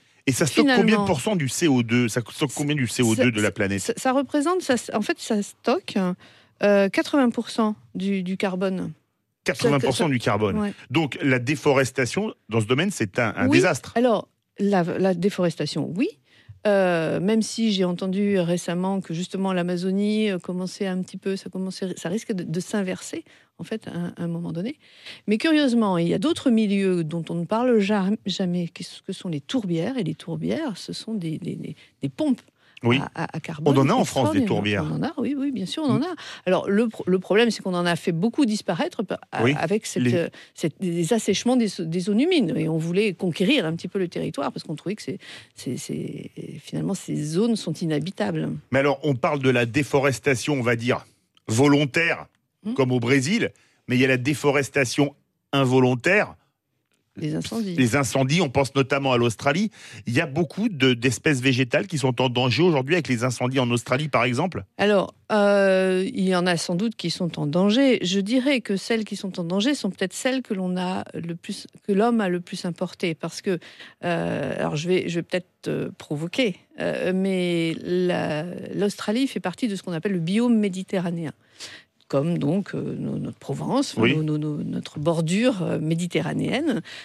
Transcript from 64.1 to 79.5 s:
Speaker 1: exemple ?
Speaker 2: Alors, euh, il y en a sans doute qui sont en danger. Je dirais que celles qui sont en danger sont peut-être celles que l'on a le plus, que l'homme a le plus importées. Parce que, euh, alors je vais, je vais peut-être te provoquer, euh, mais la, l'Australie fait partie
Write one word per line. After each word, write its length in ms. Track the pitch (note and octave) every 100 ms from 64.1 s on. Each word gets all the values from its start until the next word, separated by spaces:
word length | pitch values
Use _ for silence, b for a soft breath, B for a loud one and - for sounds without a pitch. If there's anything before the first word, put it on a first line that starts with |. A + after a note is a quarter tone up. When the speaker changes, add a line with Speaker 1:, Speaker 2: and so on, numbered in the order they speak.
| -
Speaker 1:
exemple ? 400 | B2 B2 F3+ - G2 -
Speaker 2:
Alors, 360 | G3+ G3+ - - -
euh, 760 | G#3+ G3+ G3+ G3 F#3+ F#3+ F#3 F#3+
il 140 | - F#3
y 80 | F3+
en 100 | F3+
a 120 | E3+
sans 180 | - F3
doute 200 | A3+ -
qui 140 | E3
sont 300 | - F3 D#3
en 80 | D3+
danger. 520 | E3 G3+ A3+ C#4 A3+
Je 160 | F3+ G3
dirais 420 | G3 B3+ B3 C4+
que 160 | - G3
celles 260 | - A3+
qui 120 | G#3 G3
sont 240 | F#3+ F3+
en 40 |
danger 300 | E3+ F#3+ A3 C#4+
sont 140 | G3
peut-être 240 | - F#3
celles 280 | - C4 C4
que 120 | B3
l'on 240 | F#3+ F#3 F3+
a 280 | F3+ F#3+ -
le 220 | - E3+ E3+
plus, 320 | - G3 - - -
que 40 |
l'homme 300 | G3 A#3 A#3
a 80 | G3
le 100 | F3+
plus 260 | F3 F3+ F3+
importées. 500 | E3 F3 - F3+ D#3+
Parce 260 | E3 -
que, 180 | - E3+ B B B B
euh, 520 | F3 E3+ E3+ - - -
alors 160 | E3 D#3
je 120 | E3+
vais, 220 | F#3 -
je 60 | E3+
vais 80 |
peut-être 240 | E3 F3+ - _
te 260 | - D3+ - -
provoquer, 580 | - D3 E3 - A#3+ F3+ _ -
euh, 320 | F3 D3 F3+ F#3
mais 600 | F#3+ F#3 F3+ E3+ E3 -
la, 600 | - F3+ F3+ F3 E3+ D3+ F3 - - E3+
l'Australie 520 | G3+ - - A3 C4+
fait 120 | G#3
partie 280 | F#3